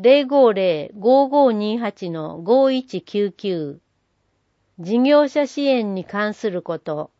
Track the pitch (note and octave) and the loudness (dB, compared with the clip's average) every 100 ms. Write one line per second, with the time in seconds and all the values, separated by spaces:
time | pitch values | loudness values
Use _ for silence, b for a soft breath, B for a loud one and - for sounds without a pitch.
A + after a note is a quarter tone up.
0 | A3 C#4+ C4 C#4+ B3 G3 F#3 D#3 - G#3 | 4 4 4 4 4 4 0 -2 -6 -4
1 | G#3 C4+ C#4 C#4+ C4+ G#3+ G#3+ A#3 A3 - | 2 4 4 4 2 2 -2 -4 -6 -8
2 | F3+ E3 D#3 E3 E3+ B3+ C4+ C4 B3+ F#3 | -8 -8 -8 -8 0 2 2 0 -6 -10
3 | - G#3 G3+ - G3+ F3 D3 D3+ _ _ | -6 -4 -4 -4 -6 -6 -6 -12 _ _
4 | _ _ _ _ _ _ _ - E3+ A#3 | _ _ _ _ _ _ _ -16 -4 0
5 | C4 D4 C#4+ D4+ C#4 - C#4+ B3+ G#3 F#3+ | 4 4 2 -2 -4 -2 -2 -2 -2 -8
6 | - G3+ G#3 G#3 G#3+ F3 E3+ E3 - D3+ | -8 -6 -6 -6 -6 -6 -8 -10 -8 -8
7 | D3+ | -10